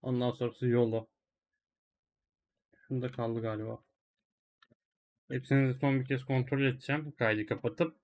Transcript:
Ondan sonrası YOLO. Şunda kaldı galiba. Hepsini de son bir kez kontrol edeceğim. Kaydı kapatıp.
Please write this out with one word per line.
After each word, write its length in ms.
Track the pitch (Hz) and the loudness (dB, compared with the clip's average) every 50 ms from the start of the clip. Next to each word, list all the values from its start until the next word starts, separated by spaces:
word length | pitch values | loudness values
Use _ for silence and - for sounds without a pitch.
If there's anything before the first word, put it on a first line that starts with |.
| - | -2
Ondan 280 | 131 127 123 123 123 | -2 -2 0 0 0
sonrası 360 | 123 - 127 120 - - - | 0 -2 -4 -6 -4 -2 2
YOLO. 420 | 123 117 120 120 113 110 113 110 - _ _ _ _ _ _ _ _ _ _ _ _ _ _ _ _ _ _ _ _ _ _ _ _ _ _ _ _ _ _ _ _ _ _ _ _ | 4 6 6 4 4 2 -2 -4 -6 _ _ _ _ _ _ _ _ _ _ _ _ _ _ _ _ _ _ _ _ _ _ _ _ _ _ _ _ _ _ _ _ _ _ _ _
Şunda 220 | 139 127 123 123 | -6 -4 -4 -4
kaldı 300 | 123 - 120 113 113 113 | -6 -4 -4 -4 -4 -4
galiba. 420 | 113 113 110 107 107 110 113 113 _ _ _ _ _ _ _ _ _ _ _ _ _ _ _ _ _ _ _ _ _ _ _ _ _ _ _ _ _ _ | -4 -4 -4 -6 -6 -8 -10 -12 _ _ _ _ _ _ _ _ _ _ _ _ _ _ _ _ _ _ _ _ _ _ _ _ _ _ _ _ _ _
Hepsini 380 | 131 127 131 - 139 139 135 131 | -6 -6 -2 2 2 4 4 2
de 60 | 127 | 0
son 260 | 131 - 139 135 135 | 0 0 0 2 2
bir 40 | 131 | 0
kez 200 | 131 135 127 131 | 0 -4 -4 -2
kontrol 380 | - 135 131 127 131 - 135 139 | -2 0 0 0 0 0 2 2
edeceğim. 500 | 135 127 131 - - 143 151 156 147 139 | 2 0 -2 -4 -4 -2 -2 -2 -6 -4
Kaydı 340 | _ 123 110 110 107 107 | _ 2 2 2 0 0
kapatıp. 500 | - 113 95 - 120 - - 170 165 - _ | -4 -4 -2 -2 -6 0 0 -2 -2 -2 _